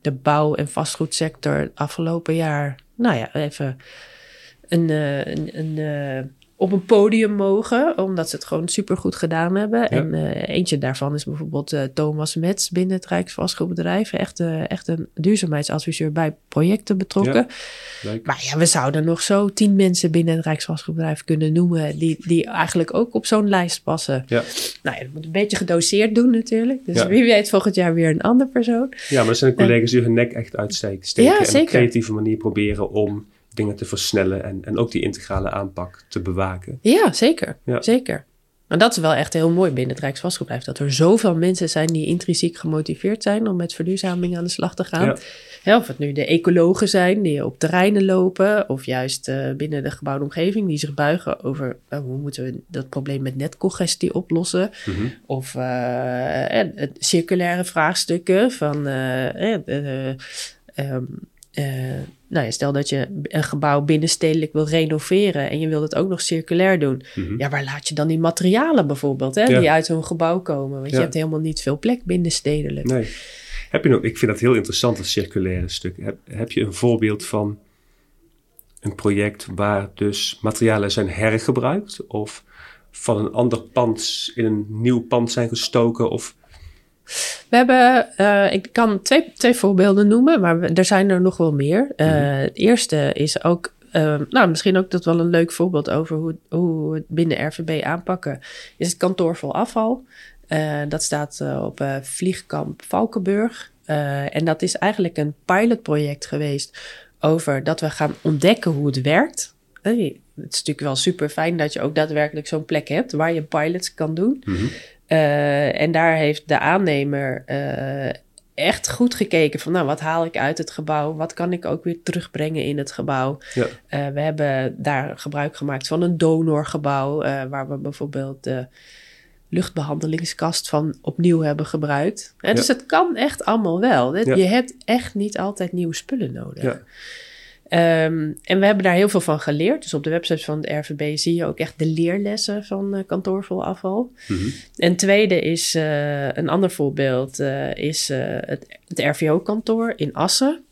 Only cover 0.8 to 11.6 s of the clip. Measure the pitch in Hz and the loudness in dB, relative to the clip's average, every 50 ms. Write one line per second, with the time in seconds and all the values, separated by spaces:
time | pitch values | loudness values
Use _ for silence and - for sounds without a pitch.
0.8 | 156 - - - 165 151 - - 165 160 - - - 147 147 143 147 - - - | -4 -4 -4 -6 -6 -4 -2 -4 -4 -4 -4 -6 -4 -2 0 0 -2 -4 -4 -6
1.8 | 147 147 - - 165 165 170 170 170 - 160 165 165 156 151 147 147 143 131 - | -6 -6 -4 -4 -4 -4 -4 -4 -2 -2 -2 0 0 -2 -2 -2 -2 -4 -6 -10
2.8 | _ _ _ - 233 240 170 120 113 - - 147 151 147 - - 147 135 131 131 | _ _ _ -2 0 0 2 0 -2 -4 -4 -4 -4 -4 -4 -4 -6 -6 -6 -8
3.8 | - - - - - - - - - - - - - - _ _ - _ 175 170 | -14 -20 -20 -20 -20 -20 -20 -20 -20 -20 -20 -20 -20 -20 _ _ -8 _ 0 2
4.8 | 170 160 151 151 151 143 143 139 - - - 147 156 - - - 156 156 156 151 | 2 2 2 0 0 -2 -2 -4 -4 -4 -6 -6 -8 -8 -8 -8 -6 -6 -4 -4
5.8 | 151 151 147 143 143 139 131 131 131 131 - _ _ _ _ _ 196 180 196 190 | -4 -4 -4 -6 -6 -6 -6 -6 -8 -10 -14 _ _ _ _ _ -2 0 0 -2
6.8 | 185 - 240 208 202 214 214 226 220 208 208 202 196 196 196 208 220 - 233 240 | 4 4 6 6 6 6 4 4 2 2 0 0 2 2 2 0 0 0 2 2
7.8 | 254 339 - - 190 190 190 175 160 - - 151 - - 156 156 165 175 - - | 2 2 0 0 -2 -2 -2 -2 -4 -4 -6 -10 -6 -4 -4 -4 -2 -2 -2 -4
8.8 | 202 - 196 - - 175 - - - 165 165 165 165 170 185 196 214 208 220 233 | -2 -2 -4 -2 -2 -6 -4 -2 -4 -2 0 0 0 2 0 0 0 0 0 0
9.8 | 240 - - - 156 160 156 156 156 - - - - - - - 185 - 160 143 | 0 2 0 0 0 0 -2 -2 -2 -2 -4 -4 -6 -2 -2 -2 0 0 0 0
10.8 | 143 131 131 - 139 139 147 147 - - 147 147 160 156 156 143 | 0 -2 -2 -2 -4 -4 -4 -4 -6 -8 -8 -8 -8 -6 -4 -6